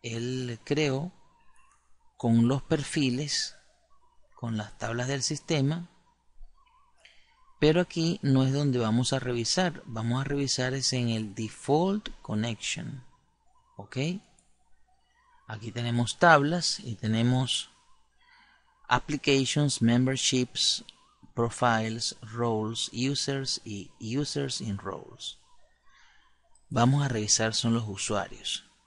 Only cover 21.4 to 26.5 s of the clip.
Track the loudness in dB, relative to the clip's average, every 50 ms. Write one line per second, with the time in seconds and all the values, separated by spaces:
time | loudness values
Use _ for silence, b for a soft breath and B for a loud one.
21.4 | -2 -2 0 2 2 2 4 2 0 -2 -4 -4 -4 -6 -6 -8 -14 -12 -4 -2
22.4 | 0 0 0 0 -2 -4 -4 -6 -6 -6 -4 -2 -2 -2 0 -2 -2 -2 -4 -4
23.4 | -4 -4 -6 -6 -6 -10 -10 -10 -10 -14 -16 _ -10 -6 -4 -4 -4 -2 -4 -4
24.4 | -4 -4 -6 -6 -6 -6 -6 -6 -6 -10 -10 -10 -12 -16 -18 -14 -14 -14 -14 -16
25.4 | _ _ -20 -20 -20 _ b b b -20 b b b b b b b b b b
26.4 | b b